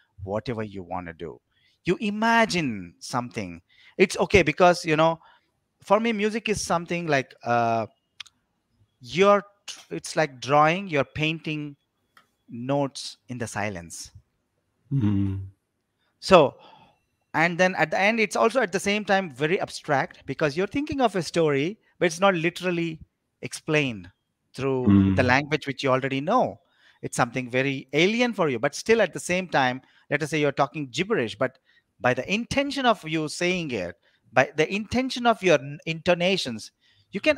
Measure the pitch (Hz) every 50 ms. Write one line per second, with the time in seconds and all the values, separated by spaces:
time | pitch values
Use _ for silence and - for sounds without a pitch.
0 | _ _ _ - - 95 101 110 - - 117 110 110 104 98 98 90 85 90 90
1 | 87 85 82 78 87 78 60 60 _ _ _ _ _ _ _ _ - 160 185 -
2 | 226 202 202 214 220 233 226 233 226 170 156 175 156 131 110 98 90 87 - _
3 | - - - 123 120 120 - 117 101 90 87 90 _ _ _ _ _ - - -
4 | 214 185 - - 202 - - 196 160 151 147 - 185 175 175 175 - 160 156 151
5 | 160 165 165 - _ - _ _ _ _ _ _ _ _ _ _ - - 196 220
6 | 226 233 226 202 208 214 208 233 - 220 202 - - - 185 170 175 165 175 170
7 | 175 160 147 135 123 - - _ - 120 120 120 117 117 113 113 110 104 _ _
8 | _ _ _ - - - _ _ _ _ _ _ _ _ _ _ _ _ _ _
9 | 131 117 123 165 196 202 202 202 190 - _ _ - - - - - - 170 165
10 | - - - 165 156 147 135 123 113 123 143 147 151 156 170 190 202 190 151 139
11 | 127 - - - 151 156 165 156 - 165 151 151 151 147 143 _ _ _ _ _
12 | _ _ _ _ _ _ _ _ _ - - 117 123 131 139 143 143 135 - -
13 | - - - _ _ - 127 123 113 107 - 107 101 107 98 85 85 82 - -
14 | - - - - _ _ _ _ _ _ _ _ _ _ _ _ _ - 139 139
15 | 104 104 101 98 98 98 98 98 95 98 - _ _ _ _ _ _ _ _ _
16 | _ _ _ - - - 190 175 143 117 - _ - - - _ _ _ _ _
17 | _ _ _ _ _ _ - 147 160 175 175 160 185 185 185 - 156 156 - -
18 | 185 208 226 226 214 - - 233 226 233 - 269 233 190 - 190 - 202 202 214
19 | 202 208 196 196 190 170 127 117 151 156 180 - 165 - - - - - 147 131
20 | 156 - - - - - 135 - 160 147 131 165 196 202 - 277 294 311 302 269
21 | 254 214 - 190 160 - - 170 165 151 143 135 143 175 220 _ _ _ _ -
22 | 160 180 160 170 196 196 190 165 156 175 175 - 175 185 175 170 170 165 160 -
23 | - _ _ _ _ _ _ - - 123 - - - - 156 151 147 131 113 98
24 | 87 92 _ _ _ _ _ _ _ _ - - 127 139 135 127 127 107 101 98
25 | 98 98 95 95 127 123 123 135 147 139 151 - - 143 131 - - 135 127 131
26 | 127 135 135 135 143 170 226 254 196 113 92 - _ _ _ _ _ _ _ -
27 | - - - - 139 120 113 127 127 120 120 127 135 139 135 135 - - - 151
28 | 165 196 226 233 247 240 214 196 175 151 123 110 120 147 - - - - 220 226
29 | 202 156 - 147 - - 175 185 185 160 - 151 131 127 123 131 _ _ _ _
30 | _ - 143 143 156 143 160 151 147 143 135 - 143 131 - 160 143 127 113 127
31 | 185 208 233 170 123 104 101 - 131 123 - _ _ _ _ _ _ _ _ _
32 | 95 123 123 127 - - 185 220 233 - - 269 277 285 262 277 262 240 214 -
33 | - 156 156 160 156 147 - - 175 175 185 180 165 147 123 101 87 87 90 _
34 | _ _ _ _ _ _ - 123 139 - - 151 156 - 190 208 220 - - 240
35 | 262 262 - 254 240 240 220 - 185 180 156 139 135 139 143 147 - 165 160 165
36 | - 180 175 175 175 185 196 175 - 131 117 104 - - _ _ _ _ _ _
37 | _ _ - 202 - 311 196